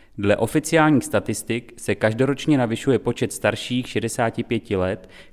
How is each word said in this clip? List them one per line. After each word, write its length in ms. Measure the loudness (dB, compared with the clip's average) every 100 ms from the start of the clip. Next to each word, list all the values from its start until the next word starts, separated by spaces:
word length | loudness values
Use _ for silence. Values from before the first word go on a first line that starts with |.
| -18 -2
Dle 200 | 2 2
oficiálních 680 | 2 0 2 4 6 4 2
statistik 680 | -2 -2 -6 -4 -6 -8 -12
se 180 | -4 0
každoročně 600 | 0 2 0 0 2 2
navyšuje 420 | 2 0 2 2
počet 340 | 0 -2 -4
starších 560 | -2 -2 -2 -4 -4 -2
šedesáti 540 | -4 -4 -2 -2 -2
pěti 320 | -4 -4 -2 -2
let, 340 | 0 -4 -10 -20 -20